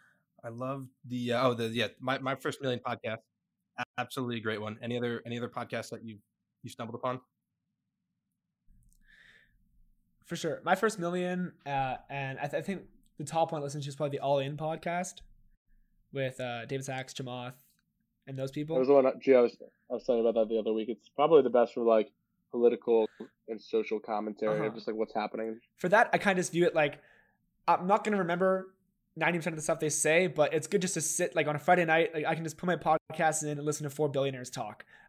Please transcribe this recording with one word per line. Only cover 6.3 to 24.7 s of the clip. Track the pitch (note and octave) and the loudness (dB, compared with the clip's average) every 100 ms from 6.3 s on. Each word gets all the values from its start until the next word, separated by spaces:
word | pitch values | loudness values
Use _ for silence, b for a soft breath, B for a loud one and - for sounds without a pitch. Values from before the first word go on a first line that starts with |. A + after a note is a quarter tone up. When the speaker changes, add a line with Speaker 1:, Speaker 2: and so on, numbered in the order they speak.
| _ _ _ | _ _ _
Speaker 1:
you | A#2 | -18
stumbled | - A2+ A2 | -12 -12 -8
upon? | B2+ B2+ _ _ _ _ _ _ _ _ _ _ _ _ _ _ _ _ _ _ b b b b b b _ _ _ _ _ _ - | -6 -6 _ _ _ _ _ _ _ _ _ _ _ _ _ _ _ _ _ _ b b b b b b _ _ _ _ _ _ -12
Speaker 2:
For | - | -6
sure. | E3 - | -4 -4
My | E3 F#3+ | 0 2
First | A3 G#3 | 2 0
Million, | E3+ F3+ F3+ F3+ F3+ - C#3 | -2 -2 -2 -2 -4 -8 -6
uh, | C#3 C3 A#2+ - | -2 -2 -4 -8
and | C#3 C3+ C3+ | -8 -6 -6
I, | C#3+ | -4
th-, | |
I | D#3 | -4
think | D#3 F#3 - _ _ - | -4 -8 -10 _ _ -12
the | D3+ | -4
top | E3 E3 | 0 0
one | D3+ | -2
I | C#3+ | -6
listened | D3 | -8
to | C#3+ | -8
is | C3+ | -6
probably | D3 C#3 | -4 -2
the | |
All | C3+ C#3+ | 0 2
In | C3+ D3+ | 0 -4
podcast | D#3 D#3+ F3 F3 F#3 - - - _ _ _ _ _ _ _ | -6 -6 -4 -4 -6 -10 -20 -20 _ _ _ _ _ _ _
with, | C3+ C3 C3 | -4 -4 -4
uh, | B2+ A#2+ A2+ | -8 -6 -6
David | C3+ C3+ | -8 -6
Sachs, | C3 B2+ | -8 -10
Chamath, | - C3 B2 B2 C3 _ _ _ _ _ _ - | -10 -10 -8 -12 -14 _ _ _ _ _ _ -12
and | C3 | -8
those | C3+ | -6
people. | D3 D3+ D3 | -6 -2 0
Speaker 3:
That | |
was | C3 | 6
the | |
one, | C#3 C3 - | 6 6 2
gee, | C3+ B2+ | 6 8
I | |
was, | A#2+ - - _ - | 6 0 -20 _ -10
I | A#2+ | -8
was | - | 0
telling | A#2 | 2
you | A2+ | 4
about | A2+ | 2
that | A2 | 2
the | A2 | 0
other | G#2 | 0
week. | A2 A2 | -2 -2
It's | A2 _ | -8 _
probably | - D3+ D#3+ | 0 6 8
the | B2+ | 8
best | A#2+ A#2 | 4 2
for, | B2+ | 2
like, | A#2 A2 G#2 _ _ _ _ | 4 4 4 _ _ _ _
political | B2 A#2+ A#2 - A2+ A2 - A2+ _ - | 2 4 4 2 2 2 -4 -18 _ -12
and | G#2+ | -12
social | - A2+ G#2+ G#2+ | -2 -2 0 -4
commentary | - G#2+ G#2+ G#2 G#2+ G#2+ | -4 -4 -4 -4 -2 0
Speaker 2:
Uh-huh. | |
Speaker 3:
of | G#2+ | -2